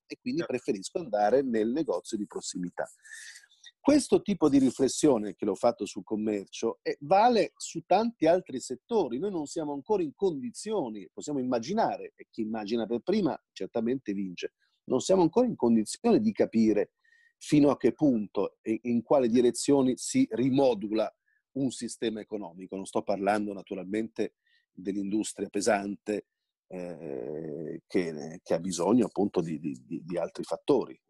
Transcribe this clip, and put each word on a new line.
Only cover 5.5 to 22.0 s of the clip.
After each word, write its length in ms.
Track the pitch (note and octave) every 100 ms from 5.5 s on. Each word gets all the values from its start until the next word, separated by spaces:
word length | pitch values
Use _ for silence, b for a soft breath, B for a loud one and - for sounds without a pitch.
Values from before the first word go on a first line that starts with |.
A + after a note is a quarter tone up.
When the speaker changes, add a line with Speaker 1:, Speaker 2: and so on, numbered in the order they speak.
Speaker 1:
fatto 320 | F#2 A#2+ A#2 G2+
sul 180 | -
commercio, 760 | - G#2+ G#2+ G#2 F#2+ - A2+ -
eh, 160 | D#3+ -
vale 520 | D3 F#3+ A#3+ A#3 D3+ -
su 240 | - E3+ -
tanti 400 | F#3 A#3 - D#3
altri 340 | F3+ - C3
settori. 580 | - B2 - A3+ C#3 A#2+
Noi 120 | G3+
non 160 | F3+ C#3+
siamo 260 | E3 D3
ancora 300 | C#3+ C#3 G#3
in 120 | D#3
condizioni, 960 | - G3 C#3+ B2 - - G#3+ A#2+ G#2+ F#2
possiamo 280 | - D3 C#3+
immaginare, 720 | B2+ A#2+ A#2 G#3+ E3 G2 F#2
e 120 | _ -
chi 140 | -
immagina 420 | A2 A2+ G#2 A#2
per 160 | G#2+ A#2
prima 400 | - G#3+ E3 A2 _
certamente 600 | - F#2+ A#2 A2+ C3+ -
vince, 400 | G2+ F#2+ F2 - _ _ _ -
non 120 | B2+
siamo 220 | - F#3
ancora 240 | D#3+ A3+ B3+
in 100 | D#3
condizione 640 | A#2+ A2+ G#2 - A#3 F3+
di 120 | A2
capire 600 | - G#2+ A2 A2 G#2 F2+ _ b b b b
fino 320 | - D3+ C#3+
a 80 | B2
che 160 | A#2
punto 640 | - D3+ A#2 G2+ - F#2 _
e 200 | - A2
in 180 | A#2+ A#2
quale 280 | - D3 B2
direzioni 680 | B2 A#2+ A#2+ - C#3 C3 -
si 300 | - C3 C3+
rimodula 800 | A3 C3+ C3+ C3+ A2 G#2 G#2+ G#2 _ _ _ _
un 180 | C3 C3+
sistema 500 | - A2+ -